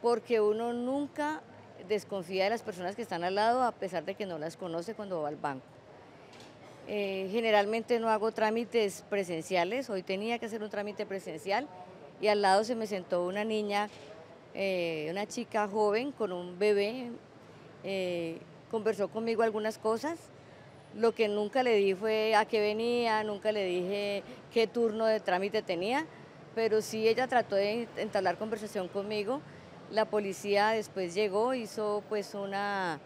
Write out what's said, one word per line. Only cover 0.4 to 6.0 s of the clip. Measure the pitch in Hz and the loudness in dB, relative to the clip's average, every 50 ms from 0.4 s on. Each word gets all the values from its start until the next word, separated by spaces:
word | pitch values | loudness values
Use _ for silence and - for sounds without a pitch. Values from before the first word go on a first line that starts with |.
uno | 208 208 214 220 233 233 240 | 4 4 2 2 -2 -2 -2
nunca | 240 240 247 269 285 294 277 - - 294 294 311 - - - - - - - - - - | -2 -2 -2 0 -2 -2 -4 -4 -4 -2 -2 -2 -6 -10 -16 -20 -20 -20 -20 -18 -18 -4
desconfía | 180 214 202 190 - 202 196 175 165 190 190 190 | -2 -2 -2 -2 -4 -6 -6 -6 -4 0 2 2
de | 202 | 2
las | 214 - | 2 -2
personas | - 220 180 175 180 180 202 | -4 -8 -8 -6 -6 -6 -6
que | - | -6
están | 226 - 185 165 170 | -8 -6 -4 -2 -2
al | 180 190 | 0 2
lado, | 202 214 226 240 254 254 | 2 4 4 4 4 2
a | 233 | 2
pesar | - - 202 185 175 170 151 | 0 -2 -6 -4 -4 -4 -4
de | 170 196 | -4 -6
que | - 214 | -6 -6
no | 190 170 | -6 -4
las | 156 147 165 160 | -6 -6 -6 -6
conoce | - 190 180 165 170 175 226 220 | -8 -8 -6 -6 -6 -6 -6 -8
cuando | - 214 196 185 165 | -8 -8 -6 -4 -4
va | 151 147 | -4 -4
al | 151 | -6
banco. | 147 160 147 135 131 - - - - - - - - | -4 -4 -4 -4 -6 -10 -16 -20 -20 -20 -20 -20 -20